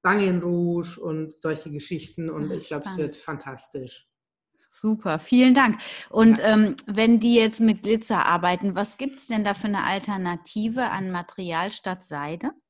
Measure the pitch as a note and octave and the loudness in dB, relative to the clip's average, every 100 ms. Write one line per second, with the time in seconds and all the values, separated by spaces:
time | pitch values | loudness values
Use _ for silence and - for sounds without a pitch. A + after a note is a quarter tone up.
0 | F#3 G#3 G3 F3+ F3 F3 F3 E3+ E3+ - | 2 2 2 0 0 0 0 -2 -6 -10
1 | - D#3 D#3 - D#3+ D#3 D#3 D3 D3 E3 | -6 -6 -8 -6 -6 -6 -8 -12 -8 -10
2 | - - D#3+ D#3 D3+ - - D3+ E3+ F#3 | -10 -10 -8 -6 -6 -8 -8 -8 -8 -6
3 | D3 - - D3+ - C3 - C#3 B2+ - | -6 -8 -12 -12 -12 -18 -14 -14 -14 -18
4 | _ _ _ _ _ _ _ - G#3+ A3 | _ _ _ _ _ _ _ -6 -4 -2
5 | G3 D#3 - B3 B3+ B3+ B3+ A3 - - | -2 -4 2 6 8 8 4 0 -8 -16
6 | - - A3 A3 G#3+ G#3+ G#3+ - - G3+ | -6 6 6 6 4 4 4 0 -6 0
7 | A3+ A#3 A3+ A#3 A3 A3 A3+ G#3+ G3+ A3 | 4 4 6 4 4 4 2 2 0 -2
8 | - G3+ - E3+ F3 F3+ G3+ F3+ G#3 - | 0 0 2 2 0 0 -2 -2 -6 -6
9 | C#4 C4+ - A3 G3+ G3 G#3+ G3+ - G3 | -10 -10 -6 -2 -2 -2 -2 -2 -2 -2
10 | G#3 G3 F3+ E3+ - G#3+ A3 A#3+ A#3 F#3+ | -4 -6 -4 -6 -8 -6 -4 -4 -4 -4
11 | F#3 F3+ F3 - F3+ E3 F#3+ G#3+ F#3+ F#3 | -6 -6 -8 -10 -6 -4 -4 -6 -8 -8
12 | - D3 D3 E3 C4 - | -10 -10 -8 -8 -8 -10